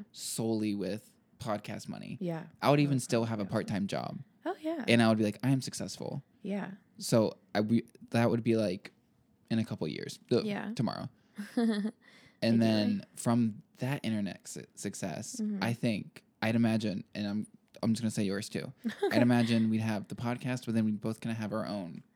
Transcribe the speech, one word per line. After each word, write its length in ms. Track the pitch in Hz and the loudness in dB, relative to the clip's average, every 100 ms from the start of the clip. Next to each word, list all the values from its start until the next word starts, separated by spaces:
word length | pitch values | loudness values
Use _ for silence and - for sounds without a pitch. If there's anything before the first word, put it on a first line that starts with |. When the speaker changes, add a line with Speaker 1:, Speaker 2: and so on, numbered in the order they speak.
| 208 | -14
Speaker 1:
solely 640 | - - - 113 110 107 | -12 -8 -4 0 0 0
with 380 | 101 90 107 - _ _ - | -2 -4 -6 -10 _ _ -12
podcast 480 | 120 104 - 98 - | -6 -4 -6 -10 -10
money. 280 | 52 50 - | -12 -10 -6
Speaker 2:
Yeah. 240 | 175 165 170 - | -6 -6 -10 0
Speaker 1:
I 80 | 120 | 4
would 80 | 147 | 6
even 160 | 143 131 | 6 2
Speaker 2:
Okay. 40 | |
Speaker 1:
still 220 | - 113 113 | 2 0 0
have 140 | 110 | -2
a 40 | |
Speaker 2:
Yeah. 60 | 95 | 0
Speaker 1:
part-time 380 | 110 - 104 98 | -2 0 -2 -2
job. 360 | 67 - - - _ 320 | -2 -4 -10 -14 _ -8
Speaker 2:
Oh, 100 | - | -6
yeah. 240 | 311 330 - | -6 -4 4
Speaker 1:
And 140 | 117 | 6
I 60 | 113 | 6
would 80 | 110 | 4
be 60 | 104 | 2
like, 140 | - | 0
"I 60 | 131 | 0
am 100 | 135 | 0
successful." 600 | - - 95 - - 143 - _ | -2 -8 -10 -8 -8 -8 -12 _
Speaker 2:
Yeah. 300 | 190 202 - 190 _ - | -6 -6 -6 -12 _ -10
Speaker 1:
So 380 | - 117 104 - _ | 2 4 4 0 _
I, 80 | 104 | -2
we, 220 | 107 113 - - - | 2 2 0 -16 -4
that 180 | 120 117 | 2 2
would 140 | 117 | 2
be, 120 | 113 113 | 2 2
like, 380 | 104 95 - _ _ _ _ _ - | 2 -2 -8 _ _ _ _ _ -2
in 80 | 113 | -2
a 60 | 110 | 0
couple 220 | 107 80 | -4 -4
years, 300 | 50 - - - | -4 -8 -10 0
uh, 100 | 117 | 2
Speaker 2:
Yeah. 280 | 214 202 208 | 2 -4 -6
Speaker 1:
tomorrow. 360 | 240 226 - - _ _ - | -2 -2 -2 -10 _ _ -14
Speaker 2:
<laughs> 200 | 202 - | -6 0
Speaker 1:
And 1040 | 226 208 214 - - - - - 113 113 | 2 2 -2 -8 -20 -20 -20 -2 2 4
Speaker 2:
Ideally. 120 | 113 | 4
Speaker 1:
then 320 | 107 104 101 - - | 4 2 0 -4 -4
from 460 | 123 117 113 104 - - | 2 4 2 0 -14 -6
that 240 | 127 143 | -4 -2
internet 440 | 110 110 98 - - | -2 -2 -2 -6 -12
su-, 180 | 76 - - | -12 -14 -10
success, 640 | 104 - 95 - 113 - | -8 -6 -6 -6 -8 -6
Speaker 2:
Mm-hmm. 180 | 214 202 | -4 0
Speaker 1:
I 100 | 117 | 0
think, 500 | 120 123 104 - - _ - | 0 0 -2 -4 -16 _ -2
I'd 140 | 110 117 | 2 4
imagine, 500 | 113 110 107 92 - - | 4 2 0 -4 -6 -6
and 100 | 104 | -4
I'm, 220 | 104 - - _ - | -4 -8 -14 _ -4
I'm 120 | 113 | 0
just 80 | 110 | 2
gonna 100 | 110 | 0
say 120 | 113 | 0
yours 260 | 101 98 - | 0 -2 -4
too. 220 | - - - | -6 -8 -6
Speaker 2:
<laughs> 60 | 226 | -8
Okay. 300 | - 403 117 | -2 2 6
Speaker 1:
I'd 60 | |
imagine 480 | 120 120 117 113 110 | 6 6 4 4 4
we'd 100 | 110 | 2
have 260 | 110 107 - | 0 -2 -4
the 60 | 104 | -6
podcast, 500 | 120 123 127 123 - | -4 -4 -4 -4 0
but 80 | 113 | 2
then 80 | 110 | 2
we 60 | |
both 300 | 104 113 110 | 0 -4 -4
gonna 140 | 113 113 | -4 -4
have 180 | 107 | -2
our 120 | 110 71 | -4 -4
own 380 | 104 87 - - | -6 -6 -12 -16